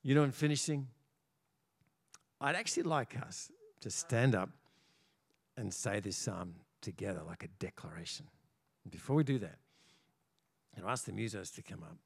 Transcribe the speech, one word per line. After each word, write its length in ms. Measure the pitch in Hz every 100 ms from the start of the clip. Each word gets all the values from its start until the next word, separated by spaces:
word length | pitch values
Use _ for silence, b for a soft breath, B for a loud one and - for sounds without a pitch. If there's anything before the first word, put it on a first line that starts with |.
You 120 | 135
know, 80 | 143
in 80 | 143
finishing, 560 | 120 151 143 - 143 131 - _ _ _ _ _ _ _ _ _ _ _ - _ _
I'd 160 | 139
actually 280 | 175 226 349
like 340 | 180 151 117 -
us 320 | - - - - - _
to 80 | 107
stand 460 | - - 117 131
up 140 | 101 95 - b b b b b b b _ _ -
and 160 | 101
say 260 | - 107 104
this 180 | 98 90
psalm 380 | - 90 90 82 _ _
together, 400 | - 87 101 87
like 180 | 80 85
a 40 | 82 95
declaration. 680 | 92 - 80 80 82 - 76 _ _ _ _ _ -
Before 260 | 90 -
we 80 | 147
do 140 | 143 131
that, 180 | 87 - _ b b b b b _ _ _ _ _ 110
I'll 100 | 92
ask 160 | 123
the 60 | -
musos 420 | 101 113 101 90
to 60 | -
come 220 | - 92
up. 140 | 80 82